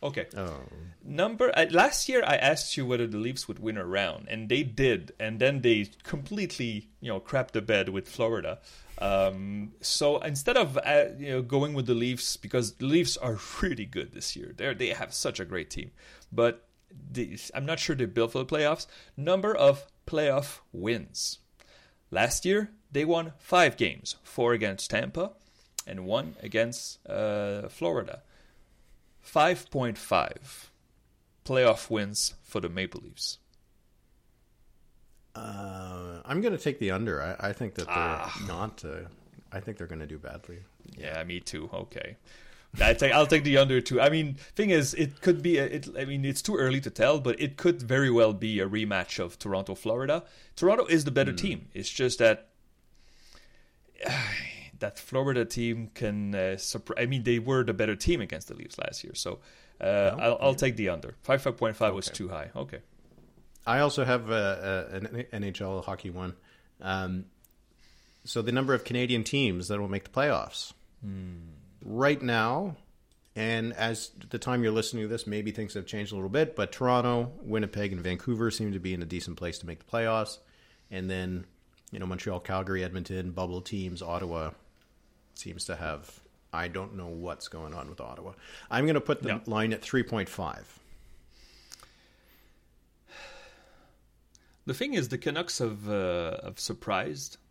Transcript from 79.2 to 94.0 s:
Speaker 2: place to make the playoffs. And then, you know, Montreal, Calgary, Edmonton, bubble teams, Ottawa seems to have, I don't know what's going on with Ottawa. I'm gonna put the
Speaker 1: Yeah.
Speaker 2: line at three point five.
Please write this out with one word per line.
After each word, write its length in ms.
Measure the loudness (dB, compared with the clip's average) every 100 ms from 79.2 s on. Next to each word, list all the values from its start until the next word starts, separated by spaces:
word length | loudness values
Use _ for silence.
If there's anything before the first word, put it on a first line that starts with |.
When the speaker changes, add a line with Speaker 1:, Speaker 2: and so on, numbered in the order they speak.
| -8 -8
Speaker 2:
place 220 | -8 -8
to 60 | -10
make 140 | -14
the 60 | -6
playoffs. 540 | -2 0 0 -2 -8 _ _ _ _ _
And 180 | -8 -4
then, 360 | -4 -4 -6 -10 _ _ _ -16
you 80 | -10
know, 60 | -6
Montreal, 340 | -6 -4 -6
Calgary, 420 | -4 -4 -2 -2
Edmonton, 480 | -2 -6 -6 -6 -6
bubble 300 | -4 -4 -6
teams, 400 | -6 -6 -6 -8
Ottawa 500 | -6 -4 -4 -4 -6 -8 _ _ _ _ _ _ _ -16
seems 280 | -14 -10 -8
to 120 | -6
have, 420 | -6 -6 -10 -20 -20 _ _
I 160 | -6 -6
don't 300 | -6 -10 -10
know 100 | -10
what's 400 | -10 -8 -10 -12
going 260 | -12 -12
on 160 | -12 -12
with 120 | -12
Ottawa. 320 | -14 -12 -14 -16 -20 -20 -4
I'm 160 | 0 4
gonna 140 | 2
put 220 | 2 -2
the 80 | -2
Speaker 1:
Yeah. 100 | -4 -2
Speaker 2:
line 260 | 0 0
at 100 | -2
three 220 | 0 0
point 240 | 0 -2 -4
five. 380 | -4 -8 -8 -14 -20 _ -20 -20 -20 -20 -20 -20 -20 -20 -20 -20 _ _ _ _ _ _ _ _ _ _ _ _ -20 -18 -20 -20 -20 _ -20 _ _